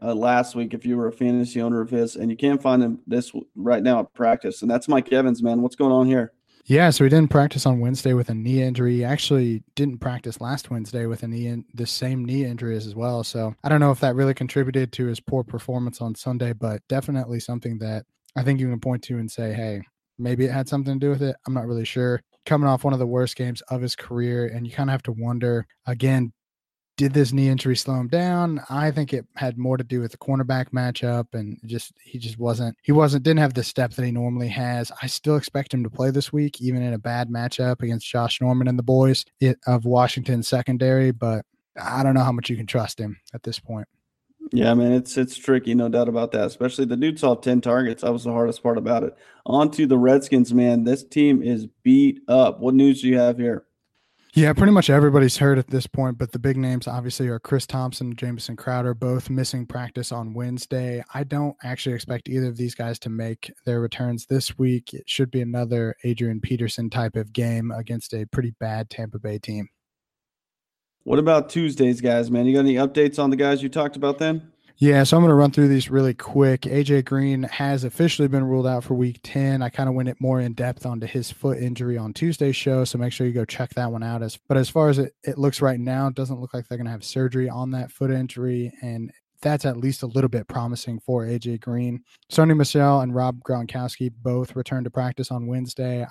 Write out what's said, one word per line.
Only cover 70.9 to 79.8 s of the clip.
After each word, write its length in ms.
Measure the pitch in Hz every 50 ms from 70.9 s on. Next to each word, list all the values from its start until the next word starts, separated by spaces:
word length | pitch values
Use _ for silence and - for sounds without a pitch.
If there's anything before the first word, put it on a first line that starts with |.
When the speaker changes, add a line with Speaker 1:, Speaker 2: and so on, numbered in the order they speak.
| _ _ _
Speaker 1:
What 160 | - 127 143
about 300 | 156 165 160 151 143 -
Tuesdays, 520 | - 170 165 151 135 - 135 123 123 120
guys, 280 | 123 123 117 117 117 117
man? 160 | 123 120 123
You 80 | 131 131
got 60 | 139
any 160 | 139 139 127
updates 420 | 127 139 135 - 151 147 143 143 151
on 120 | 143 131
the 80 | 135 135
guys 260 | 143 143 143 135 139
you 60 | 131
talked 260 | - 160 147 143 -
about 240 | 139 143 143 139 -
then? 320 | 160 160 160 160 160 - _ _ _ _ _ _
Speaker 2:
Yeah, 240 | 139 143 143 139 135
so 120 | - 165 165
I'm 60 | 175
gonna 100 | 165 147
run 160 | 143 143 139
through 200 | 135 147 147 139
these 200 | 139 131 127 -
really 240 | 131 139 135 127 123
quick. 540 | - - - - 139 139 131 131 127 - -
A 160 | 131 143 143
J 180 | 139 143 139
Green 420 | 127 - 135 135 139 139 135 131 131
has 400 | 131 - - 139 139 139 135 131
officially 440 | 123 - - 165 165 - - 147 135
been 160 | 135 139 131
ruled 240 | 131 131 131 127 131
out 160 | 127 123 120
for 100 | - 131
week 280 | 123 127 123 120 - -
ten. 400 | - - 139 135 135 135 131 127
I 60 | 123
kinda 220 | - -